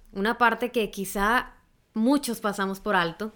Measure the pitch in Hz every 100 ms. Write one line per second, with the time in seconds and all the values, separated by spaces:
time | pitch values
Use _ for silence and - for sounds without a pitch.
0 | - 196 208 233 233 226 240 240 208 -
1 | 190 202 208 190 - - _ _ _ 220
2 | 226 285 277 220 208 196 190 190 214 196
3 | 170 165 214